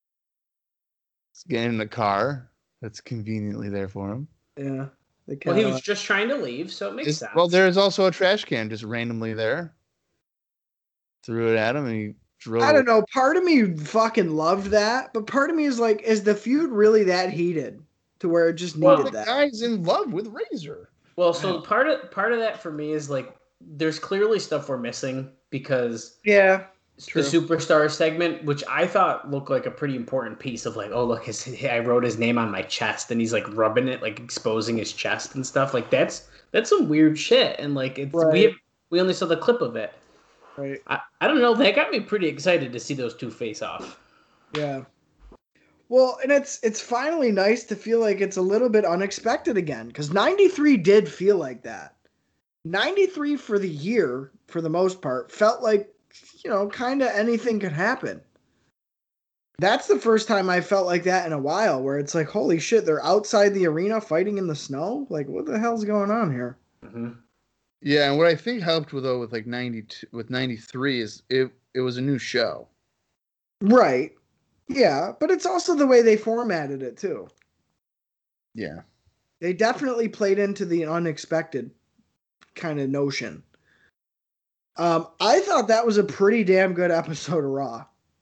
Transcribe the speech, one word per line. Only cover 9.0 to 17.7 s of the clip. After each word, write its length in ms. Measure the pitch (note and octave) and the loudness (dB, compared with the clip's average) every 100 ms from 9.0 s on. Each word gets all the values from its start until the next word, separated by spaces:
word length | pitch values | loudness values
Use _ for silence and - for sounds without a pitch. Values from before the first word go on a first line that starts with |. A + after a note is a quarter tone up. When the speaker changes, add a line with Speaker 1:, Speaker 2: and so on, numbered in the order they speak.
| A#2 A2+ A2+ | -4 -4 -6
Speaker 1:
there. 400 | A2 A2 D3+ E3 - _ _ _ _ _ _ _ _ _ _ _ _ _ _ | -2 -2 -2 -6 -14 _ _ _ _ _ _ _ _ _ _ _ _ _ _
Threw 300 | - A#2 A2+ | -8 -2 2
it 40 | A2+ | 2
at 200 | A2 C#3+ | 2 0
him 100 | C3 | -4
and 80 | |
he 200 | A2 G#2+ - _ _ | -4 -6 -12 _ _
drove. 240 | A#2 A2+ | -6 0
Speaker 2:
I 80 | C4+ | 4
don't 140 | D4+ B3 | 4 6
know. 180 | A3 G#3+ | 4 2
Part 220 | C4+ C4+ F4+ | 2 2 4
of 80 | |
me 320 | F4+ C#4+ G3+ D#3 | 4 4 4 0
fucking 580 | D3+ A3 A3+ A3+ E3+ | -2 0 2 2 0
loved 320 | D#3 D#3+ G3 G3 | 0 0 0 2
that, 460 | G#3 G#3+ C4 - | 2 2 0 -4
but 140 | A3+ G#3+ | -8 -2
part 200 | C4+ D4+ | 0 0
of 80 | E4 | 2
me 80 | |
is 140 | D4 A#3 | 0 2
like, 240 | A#3 G#3 | 0 0
is 220 | A3+ A3 | 0 2
the 100 | G3 | 2
feud 360 | G3+ A#3 C#4+ D#4+ | 0 0 0 2
really 340 | G#3 G#3+ A3 | 4 6 6
that 260 | F#3 F3+ F3+ | 4 2 0
heated 500 | D3 F3 D#3+ A#2 | -2 -2 -2 -6